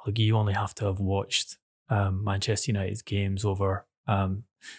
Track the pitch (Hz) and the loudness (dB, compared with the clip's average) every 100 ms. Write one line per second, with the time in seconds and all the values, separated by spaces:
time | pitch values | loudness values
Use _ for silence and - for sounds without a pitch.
0 | - 110 107 110 104 101 101 - 101 95 | -4 2 4 4 2 0 -2 -2 -2 0
1 | 95 98 - - - - _ _ - 107 | 0 0 0 -2 -4 -8 _ _ 0 2
2 | 95 95 104 98 110 104 - 101 95 98 | 2 0 0 -2 0 0 0 -2 -2 -4
3 | - 101 98 95 104 95 98 95 - _ | -2 -2 0 0 0 0 0 0 -6 _
4 | - 98 95 95 - _ - | -2 0 0 -2 -8 _ -20